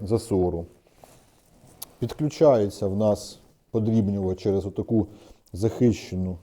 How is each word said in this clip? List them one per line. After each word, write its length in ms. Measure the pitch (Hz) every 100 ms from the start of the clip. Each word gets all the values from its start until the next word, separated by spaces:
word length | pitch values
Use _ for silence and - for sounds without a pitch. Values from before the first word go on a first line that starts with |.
засору. 640 | 98 113 - 98 90 85 82 _ _ _ - - _ _ _ _ - - - -
Підключається 880 | 120 - 151 - 156 120 101 - 101
в 80 | 98
нас 440 | 107 101 - - _ _ _
подрібнювач 680 | 110 107 113 98 101 92 92
через 260 | 104 98 98
отаку 420 | 90 - 113 95 - - - _
захищену 840 | 90 110 - 123 101 - 92 92 85